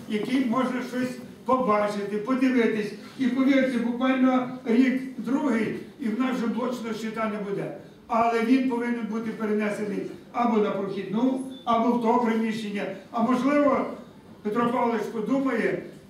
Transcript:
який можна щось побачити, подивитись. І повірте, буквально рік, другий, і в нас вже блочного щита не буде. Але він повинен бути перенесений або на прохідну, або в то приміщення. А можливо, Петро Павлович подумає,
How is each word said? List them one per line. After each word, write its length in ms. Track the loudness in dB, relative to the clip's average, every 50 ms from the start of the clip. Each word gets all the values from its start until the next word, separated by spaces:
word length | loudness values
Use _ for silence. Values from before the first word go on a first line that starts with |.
| -8 -4
який 360 | -4 -4 -2 0 0 0 2
можна 380 | 2 0 0 0 0 -2 -4 -6 -6
щось 200 | -4 -4 -4 -4 -6 -10 -14 -16 -16 -10 0
побачити, 720 | 0 0 2 2 2 2 2 2 0 -2 -4 -4 -4 -4
подивитись. 760 | -4 -2 -2 0 2 2 2 4 4 4 2 2 0 -4 -4 -6 -10 -16 -14 -6 -2
І 80 | -2
повірте, 520 | 0 2 2 4 4 6 4 4 4 0 0
буквально 800 | 0 -2 -2 0 2 2 4 4 4 4 4 2 0 -2 -8 -8 -2
рік, 380 | 2 4 4 4 4 2 -2 -4 -8 -8 -8
другий, 580 | -4 -2 -2 0 0 0 0 0 0 -2 -4 -6 -10 -12 -10 -6
і 80 | -4 -4
в 120 | -2 0
нас 160 | 0 -2 0
вже 100 | -2 -2
блочного 480 | -2 -2 -2 -2 -4 -4 -4 -6 -6 -6
щита 380 | -6 -6 -6 -4 -4 -4 -4 -4
не 160 | -4 -6 -4
буде. 260 | -4 -4 -4 -6 -8 -12 -16 -20 -20 -18 -8
Але 360 | -2 0 2 2 2 2 2
він 280 | 4 4 4 4 4 2
повинен 360 | 0 0 0 -2 -2 -2 -4 -4
бути 200 | -4 -4 -4 -6
перенесений 720 | -6 -4 -2 -2 0 0 0 -2 -2 -2 -4 -4 -4 -4 -6 -6 -10 -14 -16 -8
або 260 | -2 0 2 4 4 4
на 120 | 2 2
прохідну, 680 | 0 -2 -4 -4 -4 -6 -6 -2 0 2 2 2 2 0 -4 -8 -12 -8 0
або 260 | 2 2 4 4 2
в 120 | 2 2
то 160 | 4 4 4 4
приміщення. 640 | 4 2 2 2 0 0 -2 -4 -4 -4 -4 -4 -4 -6 -8 -10 -12 -6
А 120 | -2 0
можливо, 640 | 2 2 2 2 4 2 4 4 4 4 4 2 0 -4 -8 -12 -14 -18 -20 -20 -20 -20 -18 -8
Петро 280 | -6 -2 0 0 0 2
Павлович 300 | 2 0 0 0 0 -2
подумає, 800 | -4 -4 -6 -6 -2 0 0 0 0 0 0 0 0 0 -2 -2 -6 -10 -18 -20 -20 -18